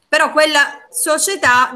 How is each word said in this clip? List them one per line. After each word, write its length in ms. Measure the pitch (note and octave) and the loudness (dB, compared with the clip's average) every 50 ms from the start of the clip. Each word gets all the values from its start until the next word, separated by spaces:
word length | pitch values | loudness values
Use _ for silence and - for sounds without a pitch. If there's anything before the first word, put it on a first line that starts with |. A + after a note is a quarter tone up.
| _ - | _ -2
Però 220 | - D#4 D#4+ C4+ - | 0 0 0 2 2
quella 280 | D4+ D#4 D#4 D4+ D4 C#4+ - - - - - | 2 2 2 2 0 0 0 -4 -16 -20 -14
società 800 | - - - E4 D4+ D#4 - F#4+ G4 - - B3+ B3 B3 C4 B3+ B3 | -10 -8 -4 -2 -2 -2 -2 -4 -4 -2 0 2 2 2 2 0 -2